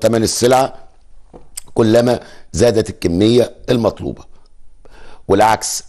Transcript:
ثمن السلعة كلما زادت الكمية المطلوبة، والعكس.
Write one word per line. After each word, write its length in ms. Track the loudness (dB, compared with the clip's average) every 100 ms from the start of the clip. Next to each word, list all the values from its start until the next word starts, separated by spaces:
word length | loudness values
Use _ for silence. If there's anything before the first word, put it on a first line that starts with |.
ثمن 220 | 0 0
السلعة 500 | 0 0 2 2 0 -6 -20 -20 -20 -20 -20 -20 -20 -18 -8
كلما 460 | 0 2 4 2 -2 -6 -20 -10
زادت 360 | 0 2 2 -2
الكمية 640 | -4 -4 2 2 2 -4 -10 -4
المطلوبة، 520 | -2 -2 -4 -10 -12 -18 -20 -20 -20 -20 -20 -20 -20 -20 -14 -2
والعكس. 560 | 2 4 2 -4 -10